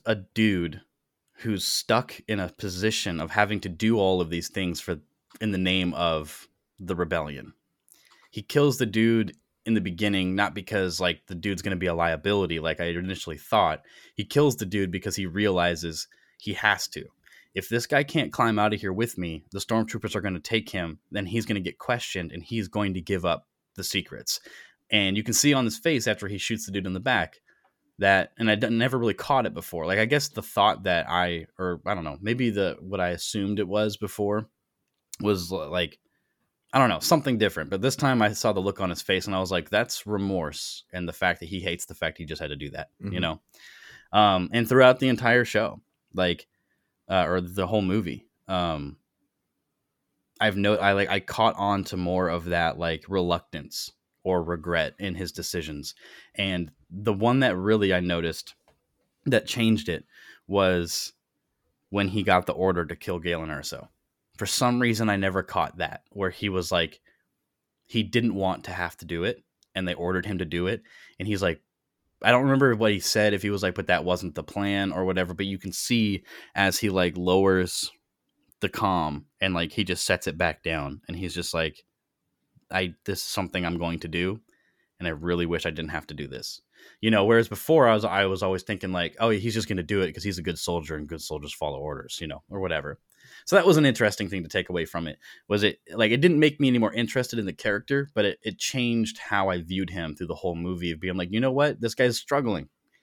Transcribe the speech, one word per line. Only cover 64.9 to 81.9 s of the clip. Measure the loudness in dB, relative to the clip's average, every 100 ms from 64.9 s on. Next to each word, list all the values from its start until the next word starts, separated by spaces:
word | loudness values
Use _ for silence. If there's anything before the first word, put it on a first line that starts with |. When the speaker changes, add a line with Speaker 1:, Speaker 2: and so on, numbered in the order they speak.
| 2 2
Speaker 1:
I |
never | 2 2 0
caught | -2 -2 -2 -2
that, | -8 -8 _
where | -4 -4
he | -2 -2
was | -2 0
like, | 0 0 -6 _ _ _ _ _ _ _ _
he | _ -2
didn't | 0 0 0
want | 0 -2 -2
to | -6
have | -6 -6 -8
to |
do | -8 -4
it, | -2 -4 _ _ _ -6
and | -4
they |
ordered | -2 0 -2 -2
him | -4
to |
do | -2 -2 -2
it. | -2 _ -20 -20 -8
And | -4
he's | 0
like, | 0 -2 _ _ _ _ _ -2
I | 4
don't | 6
remember | 6 6 6
what | 6 4
he | 2
said, | 0 2 4
if | 2
he | 0
was | 0
like, | 0 -2
"But | 0
that | 2
wasn't | 2 0 -2
the | -8
plan," | -10 -4 -2 0 -2
or | -2
whatever, | 0 0 0
but | -2 -6
you | -6
can | -8
see | -6 0 2 2 0 -6 -20 -8
as | 2 2 2
he, | 0
like, | 2 2 2
lowers | 4 6 6 4 2 -4 -8 -10 _ _ _ _ _ -6
the | -6
comm | -2 0 2 0 -4 -10 -4
and, | -2
like, | 0 -2
he | -4
just | -4 -2
sets | 0 -2 -2
it | -2
back | -2 -2
down, | -4 -4 -4 -8 -10
and | -8
he's | -6
just | -6 -4
like, | -2 -4 -6 _